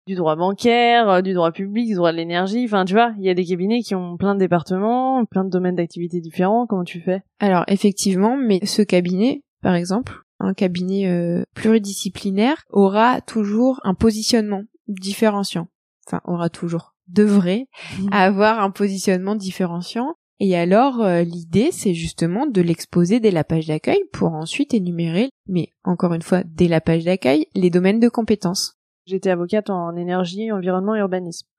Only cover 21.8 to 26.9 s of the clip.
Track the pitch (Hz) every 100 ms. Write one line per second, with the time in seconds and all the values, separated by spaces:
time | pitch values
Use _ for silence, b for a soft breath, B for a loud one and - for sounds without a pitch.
21.8 | 202 165 165 - 170 196 302 196 175 165
22.8 | - 175 175 240 220 170 - 165 160 156
23.8 | - 403 359 - 170 156 165 - 285 226
24.8 | 180 170 170 170 269 - - 180 - _
25.8 | 185 175 175 165 - 180 175 160 175 160
26.8 | 170